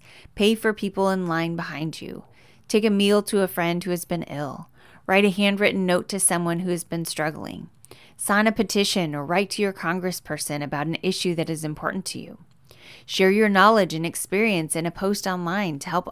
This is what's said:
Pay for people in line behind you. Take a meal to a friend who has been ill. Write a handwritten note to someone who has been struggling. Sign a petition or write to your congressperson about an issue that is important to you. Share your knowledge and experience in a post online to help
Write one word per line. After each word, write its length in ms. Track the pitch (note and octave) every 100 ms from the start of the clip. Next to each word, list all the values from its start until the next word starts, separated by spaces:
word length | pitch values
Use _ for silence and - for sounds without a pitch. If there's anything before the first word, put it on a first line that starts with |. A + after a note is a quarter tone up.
| - - - -
Pay 180 | G#3
for 200 | A3 A3
people 360 | G#3 G3+ - G3
in 160 | F#3+ F3
line 300 | E3 E3 E3+
behind 480 | E3+ C#3+ D#3 -
you. 220 | - - - - - _ -
Take 180 | G#3+ G#3+
a 60 |
meal 320 | G3+ G3+ G#3
to 180 | G3+ G3+
a 60 | F#3
friend 360 | - E3+ F3
who 60 | F3
has 160 | F3 -
been 160 | E3+
ill. 460 | - C#3+ C#3+ - - _ - - -
Write 180 | F#3+ G3+
a 60 |
handwritten 560 | F#3 G3+ G3 G3+ F#3+ F3+
note 200 | F3+ -
to 120 | F#3+
someone 400 | - F3 E3+ E3+
who 100 | F#3
has 140 | F3
been 200 | - E3+
struggling. 640 | E3 - D#3 D3+ - - - _ - - - -
Sign 300 | - G3+ A3
a 60 |
petition 640 | G#3+ G3 G3+ G3+ G3 D#3+ D3
or 100 | C#3+
write 240 | F3+ G3+
to 120 | -
your 100 | G3+
congressperson 920 | F#3+ E3 F3+ F3+ F3 - D3+ - D3
about 220 | C#3+ C#3+ D3+
an 140 | E3
issue 320 | F#3 F#3 F#3
that 160 | E3 D#3+
is 140 | D#3
important 420 | D#3 D3+ D#3+ G3 -
to 140 | -
you. 180 | - - - _ _ - - - -
Share 240 | - F#3+
your 180 | G#3 G#3+
knowledge 460 | G3 G3+ A3+ F3 D#3+
and 100 | E3
experience 720 | - - F#3+ A3+ F#3 D#3 E3
in 100 | E3
a 60 |
post 340 | - G3 G3+ G3
online 540 | F3+ E3+ G3 F#3+ C#3+
to 100 | F3
help 180 | F3 -